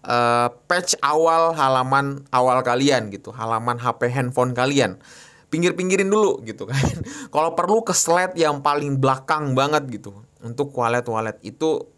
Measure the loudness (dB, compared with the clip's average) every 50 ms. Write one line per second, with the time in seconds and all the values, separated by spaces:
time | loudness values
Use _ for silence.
0 | -2 0 0 2 2 4 2 2 2 0 -2 -8 _ _ -2 -2 0 -2 -4 -2
1 | 0 0 2 4 4 4 4 4 2 2 2 2 2 2 2 2 2 2 2 0
2 | 0 0 -6 -8 -10 _ 0 2 2 4 2 2 2 0 0 2 2 2 2 0
3 | -2 -4 -12 -14 -14 -16 -12 -10 -6 -4 -4 -2 -2 -4 -4 -2 -4 -4 -2 -2
4 | -2 -2 -2 -2 -4 -2 0 -2 -2 0 0 -2 -2 0 2 2 0 0 -2 -8
5 | _ -20 -20 -20 -20 -20 -20 _ _ _ -2 0 0 0 0 -2 -2 2 2 2
6 | 4 4 4 4 4 2 2 -2 -6 -12 -12 -12 -8 -4 -2 0 0 0 -2 -6
7 | -10 -12 -12 -16 -16 -4 -2 0 0 0 0 -2 0 2 2 2 2 0 -2 0
8 | 2 2 2 2 2 0 0 0 0 2 0 0 0 0 0 0 0 -2 0 2
9 | 2 2 2 0 0 -2 -2 -2 0 0 0 0 2 2 2 0 0 -2 -12 -12
10 | -14 -16 -20 -20 -20 _ _ _ -14 -12 -6 -6 -6 -4 -2 -2 -2 0 0 -2
11 | -2 -2 -4 -4 -4 -6 -8 -10 -14 -16 -8 _ -2 -2 -2 -2 -6 -10 _